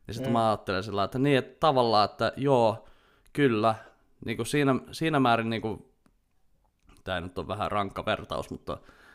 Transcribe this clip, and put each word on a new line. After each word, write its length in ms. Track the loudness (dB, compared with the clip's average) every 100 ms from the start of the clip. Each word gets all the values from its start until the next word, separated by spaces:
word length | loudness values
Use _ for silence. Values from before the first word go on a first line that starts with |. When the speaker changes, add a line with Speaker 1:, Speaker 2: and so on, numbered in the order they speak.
| -14
Speaker 1:
niin 80 |
sitten 160 | -8 -2
Speaker 2:
Mm. 20 |
Speaker 1:
mä 160 | 0 2
ajattelen 340 | 0 -2 -4
sillä, 220 | -4 -4
että 140 | -4 0
niin, 200 | 2 2
että 180 | 0 -2
tavallaan, 440 | 0 2 4 4 2
että 220 | 0 -4 -2
joo, 480 | 2 4 4 0 -10 -20 _ _ _
kyllä, 420 | 2 2 4 2 0 -6 _ _ -14
niinku 200 | -8 -6
siinä, 300 | -2 2 2 0 -2
siinä 280 | -6 -2 2
määrin, 300 | 2 2 0
niinku, 420 | -4 -6 -8 -14 _ _ _ _ _ _ _ _ _ _ -16
tää 160 | -6 -6
nyt 180 | -6 -10
on 100 | -8
vähän 220 | -6 -4
rankka 320 | -2 -4 -6
vertaus, 460 | -4 -4 -4 -8 -8
mutta 280 | -12 -10 -10 -12 -20 -20